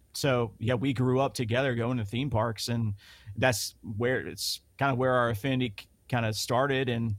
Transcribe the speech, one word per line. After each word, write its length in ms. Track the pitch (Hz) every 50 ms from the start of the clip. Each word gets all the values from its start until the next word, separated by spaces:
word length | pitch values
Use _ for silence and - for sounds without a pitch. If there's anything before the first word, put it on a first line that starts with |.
| _ _ _
so, 400 | - - 143 127 123 120 107 - -
yeah, 160 | 113 117 127
we 200 | 113 113 139 131
grew 260 | 117 127 127 127 131
up 160 | 135 135 -
together 400 | - 127 104 113 123 139 139 120
going 220 | 117 117 120 127 123
to 60 | 107
theme 260 | 101 - 117 139 143
parks, 380 | 117 107 110 120 110 - - -
and 260 | 120 120 113 107 101 - - - - - - - 101
that's 400 | - 131 131 117 - - - - _ - 90 110 98
where 220 | 120 123 131 110 71
it's 360 | 85 78 - - - - - - _ _ -
kinda 160 | 139 139 127
where 180 | 120 131 131 127
our 160 | 123 120 117
affinity 400 | 117 101 - 139 131 127 127 120 101
k-, 100 | - - - _ _ _ -
kinda 260 | - 120 117 110 107
started, 560 | - - - 127 120 135 143 135 131 135 123
and, 260 | 120 117 113 113 104